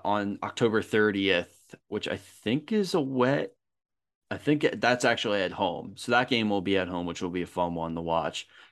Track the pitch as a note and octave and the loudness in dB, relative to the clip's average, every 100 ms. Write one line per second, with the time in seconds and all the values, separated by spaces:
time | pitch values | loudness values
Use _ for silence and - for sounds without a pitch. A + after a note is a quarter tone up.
0 | - G#2 G2+ G2 G#2 - A#2 G#2+ F#2+ G#2+ | 0 0 -2 -6 -6 0 2 2 2 2
1 | G#2+ G2 G2 F2 F2 _ _ - - G2+ | 4 4 2 2 0 _ _ -20 -8 -6
2 | - - - - G#2+ C#3 - G#3+ F#3 F3+ | -6 -8 -10 -8 -2 -2 0 -2 0 0
3 | C3+ C3 B2 C#3+ - _ _ _ _ _ | 0 2 2 2 -2 _ _ _ _ _
4 | _ _ - G#2 - D3 D3 A2+ A#2+ B2 | _ _ -10 -4 0 2 0 2 2 4
5 | A#2+ A2+ A#2 G2+ F2+ F#2+ F#2+ C#2+ F2 G2 | 2 2 0 0 -2 0 -2 -2 -10 -10
6 | - A#2+ B2+ A#2+ G#2+ G2+ F#2 F#2+ F2+ F2+ | 0 2 2 2 2 0 2 0 0 -4
7 | F2 E2 F#2 F2+ E2+ F2+ F2 E2+ E2 E2 | -6 -6 -4 -4 -4 -2 -2 -2 -6 -6
8 | E2+ E2 E2 - - - - | -2 -2 -2 -6 -14 -20 -18